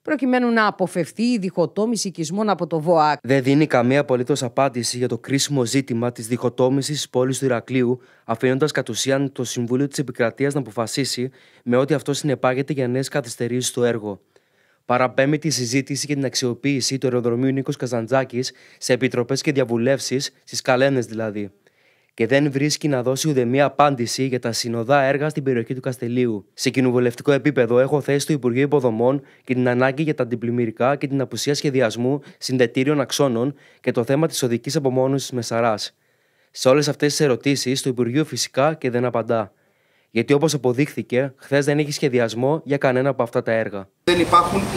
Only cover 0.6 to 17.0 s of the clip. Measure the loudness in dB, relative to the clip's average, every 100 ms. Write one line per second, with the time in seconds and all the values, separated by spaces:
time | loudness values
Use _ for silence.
0.6 | 2 0 -2 -2 -4 -2 0 0 -2 0
1.6 | -2 0 -2 -2 -4 -6 -6 -2 -2 -2
2.6 | -2 -2 2 4 4 0 2 2 4 4
3.6 | 4 4 4 2 2 0 0 -2 -2 0
4.6 | 0 0 -6 -2 -2 -4 -2 -2 0 0
5.6 | 2 0 0 -2 -2 -4 -6 -2 -2 2
6.6 | 2 2 -2 -6 -4 0 0 0 -2 -2
7.6 | -2 0 0 -2 _ _ -8 0 0 2
8.6 | 0 0 -4 -4 -2 0 -2 -4 -6 -4
9.6 | -2 0 -2 -4 -8 -2 -2 0 -2 -2
10.6 | -6 -6 -4 -4 -4 -4 -6 _ _ _
11.6 | 0 2 2 0 -2 -2 -2 0 0 0
12.6 | -4 -2 -2 -2 -2 -6 -6 -6 -4 -2
13.6 | -4 0 0 0 -6 -10 _ _ _ _
14.6 | _ _ -2 0 2 2 2 2 -2 -2
15.6 | 0 -2 -2 -6 -4 -2 -2 -2 -4 -2
16.6 | -2 0 -2 -2